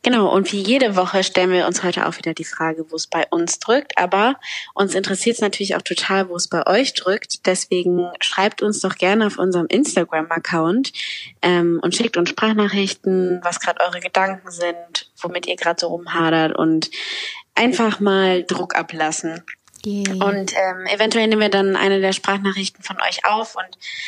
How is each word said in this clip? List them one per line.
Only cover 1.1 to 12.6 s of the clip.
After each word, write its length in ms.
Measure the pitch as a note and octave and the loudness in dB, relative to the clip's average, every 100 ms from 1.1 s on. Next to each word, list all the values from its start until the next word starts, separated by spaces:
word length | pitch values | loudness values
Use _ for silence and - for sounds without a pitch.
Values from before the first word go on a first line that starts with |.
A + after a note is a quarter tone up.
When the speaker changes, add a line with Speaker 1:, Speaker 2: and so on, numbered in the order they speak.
| F#3+ | 0
Speaker 1:
stellen 260 | F#3+ F#3+ F#3 | 0 2 2
wir 140 | F3+ E3+ | 2 2
uns 160 | F3+ | 0
heute 240 | F#3 - - | -2 -2 -4
auch 100 | - | -4
wieder 160 | E3 D#3+ | -8 -8
die 80 | |
Frage, 420 | E3 - D#3+ D#3+ D#3 | -10 -4 -4 -4 -8
wo 40 | D#3+ | -8
es 120 | - | -4
bei 180 | E3+ - | -2 0
uns 260 | E3+ E3+ - | 0 -2 -4
drückt. 380 | - B3 C#4+ - | 0 0 2 -2
Aber 380 | F3+ G3 A3+ C#4 - - - - | 0 2 2 0 -8 -12 -10 -2
uns 180 | G3 | 0
interessiert's 480 | F#3+ F#3+ F#3+ A#3 A3+ | 0 -2 0 0 0
natürlich 340 | G#3 - G3 - | -2 -2 -4 -4
auch 60 | |
total, 480 | - E3+ - G3 F#3 | -4 -6 0 0 0
wo 60 | F3 | -4
es 120 | - | -2
bei 200 | E3+ - | 0 2
euch 260 | G3 C4+ | 2 2
drückt. 520 | - F3+ G#3 - - - | -2 -2 -2 -4 -2 0
Deswegen 640 | F#3 - F#3 F3+ F3+ F3 F3 | 0 0 0 2 0 -2 -4
schreibt 420 | - - G3+ - | -4 0 0 0
uns 200 | G#3 G#3 | -2 0
doch 140 | F#3+ - | -4 0
gerne 300 | F#3 G#3+ G#3+ | 2 4 2
auf 140 | G3+ | 2
unserem 260 | F#3 F3 D#3+ | 0 2 2
Instagram-Account, 1200 | G#3+ C#4+ - E3 D#3+ E3 E3 - E3 D#3+ A3 C4+ - - - - _ | 2 2 0 0 -2 -2 -4 -2 0 2 2 0 -6 -10 -10 -14 _
ähm, 380 | F3 F3 E3+ E3 | 2 4 4 2
und 140 | E3+ F3+ | 0 0
schickt 220 | A#3+ E3+ | 0 0
uns 120 | F3 | 0
Sprachnachrichten, 1080 | F#3+ A3 G#3+ | 0 0 2